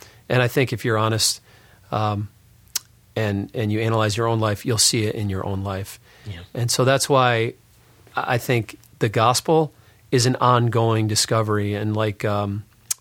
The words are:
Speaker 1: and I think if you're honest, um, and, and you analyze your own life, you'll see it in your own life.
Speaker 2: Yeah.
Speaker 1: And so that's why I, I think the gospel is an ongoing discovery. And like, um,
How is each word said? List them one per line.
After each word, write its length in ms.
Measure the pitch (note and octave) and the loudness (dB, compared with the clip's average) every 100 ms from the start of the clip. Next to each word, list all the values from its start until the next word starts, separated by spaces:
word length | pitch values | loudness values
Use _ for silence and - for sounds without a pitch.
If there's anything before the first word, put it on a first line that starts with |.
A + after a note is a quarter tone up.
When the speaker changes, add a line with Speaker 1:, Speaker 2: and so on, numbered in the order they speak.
| - - - | -20 -20 -2
Speaker 1:
and 140 | B2 | 0
I 60 | A#2+ | 2
think 240 | C#3+ C3 | 2 0
if 120 | A2 | -2
you're 140 | B2 A2 | -2 0
honest, 420 | A2 A2 - - - - - _ _ | 0 0 -2 -4 -12 -20 -20 _ _
um, 360 | A2 G#2+ G#2 G#2+ - _ _ _ - - _ _ | -4 -2 -4 -8 -14 _ _ _ -14 -14 _ _
and, 360 | - G#2+ G2+ G2+ | -4 -2 -2 -4
and 180 | - G#2+ | -4 -2
you 80 | G#2+ | 0
analyze 360 | A2+ A2+ G#2+ G2+ | 0 2 0 0
your 100 | A2+ | 0
own 120 | A2+ | 0
life, 260 | A2 G#2 - | 0 -2 -2
you'll 120 | A2 | 0
see 260 | - A#2+ | 2 0
it 100 | G#2+ | -2
in 140 | A2+ G#2 | -2 -4
your 180 | F#2+ G2+ | -4 -4
own 180 | G2 | -6
life. 340 | G2 F#2+ G2 - - - | -6 -6 -8 -16 -20 -20
Speaker 2:
Yeah. 160 | - F2 F2 | -18 -18 -12
Speaker 1:
And 160 | - A#2 | -4 -2
so 140 | - | 2
that's 240 | B2+ C3+ - | 2 2 2
why 460 | C#3 B2+ A#2 A2+ - _ _ _ _ - | 4 4 2 -2 -6 _ _ _ _ -10
I, 200 | - - | -8 -2
I 40 | B2 | -2
think 400 | - B2 G#2+ - - - | 0 -2 -2 -12 -20 -4
the 100 | A#2+ | -2
gospel 640 | A2+ A2+ B2 - D#3+ D#3 - - _ _ | 2 2 2 2 2 0 -6 -20 _ _
is 160 | C3 A#2+ | 2 2
an 100 | B2+ | 2
ongoing 720 | B2 A#2+ A#2+ A2+ A2+ A2 G#2+ | 4 4 4 2 2 2 0
discovery. 680 | G#2+ - A2+ G#2+ G#2 G2+ | -2 0 0 0 0 -2
And 220 | G#2 G#2+ G#2+ | -4 -2 -2
like, 280 | A2 G2+ | -2 -2
um, 400 | A2 G#2 G2+ G2+ - _ _ - | -2 -2 -2 -6 -10 _ _ -12